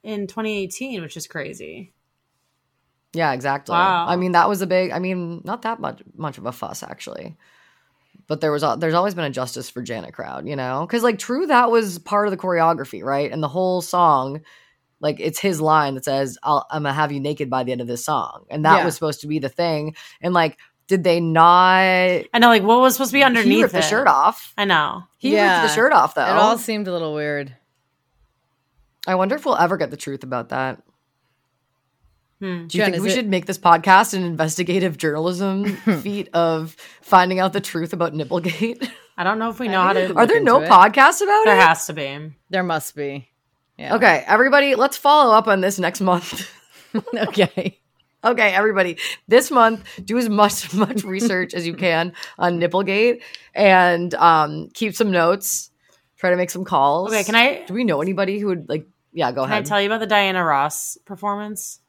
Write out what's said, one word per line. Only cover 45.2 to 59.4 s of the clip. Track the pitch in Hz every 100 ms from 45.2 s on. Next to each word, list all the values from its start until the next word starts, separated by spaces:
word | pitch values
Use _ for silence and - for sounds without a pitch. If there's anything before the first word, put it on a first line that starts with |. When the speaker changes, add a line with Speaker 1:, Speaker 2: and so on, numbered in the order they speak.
| 262
Speaker 2:
up | 220 220
on | 196
this | 185 190
next | 175 180
month. | 185 175 165 - -
<laughs> | - _ _ _
Speaker 3:
<laughs> | 220 -
Okay. | 240 220 - 208 - 185 - _ _ _ _
Speaker 2:
Okay, | 220 240 214
everybody, | 185 214 196 180 160 - - -
this | 233 247
month, | 269 226 220 - -
do | 190 233
as | 233
much, | 208 208 - -
<laughs> |
much | 185 208 226
research | 190 190 226 185 180
as | 180 170
you |
can | 170 185 165 175 - - -
on | 180 175
Nipplegate | 170 180 196 196 233 240 - - _
and, | - 202 185 180 170 175
um, | 180 170 160 151 151 -
keep | - 220 170
some | 214
notes. | 180 165 196 - - - _ _ _ _ _
Try | 185
to | 180
make | 180
some | 180
calls. | 185 165 139 156 196
Speaker 1:
Okay, | 214
can | 196 226
I | 254 277 -
Speaker 2:
Do |
we | 202
know | 240 147
anybody | 170 190 196 202
who | 208
would, | 175 156
like, | 156 156 _ _
yeah, | 165 131
go | 127